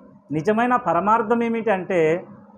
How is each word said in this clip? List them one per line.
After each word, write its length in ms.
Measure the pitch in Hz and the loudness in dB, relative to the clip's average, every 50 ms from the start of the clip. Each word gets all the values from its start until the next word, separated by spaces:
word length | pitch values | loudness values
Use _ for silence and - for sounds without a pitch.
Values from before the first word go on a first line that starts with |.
| - - - - _ - | -20 -20 -20 -20 _ -6
నిజమైన 440 | 143 156 147 214 214 220 240 247 247 | -6 -4 0 0 0 2 2 2 0
పరమార్థం 680 | 240 - 175 160 175 190 208 220 233 220 208 233 233 | 0 0 0 0 0 2 2 2 2 2 0 0 0
ఏమిటంటే, 840 | 233 233 226 226 202 220 196 185 170 160 190 170 156 156 165 185 - - - - - - - | 0 -2 -2 -2 0 0 -2 -2 -2 -2 2 2 2 2 2 -2 -4 -12 -20 -20 -20 -18 -6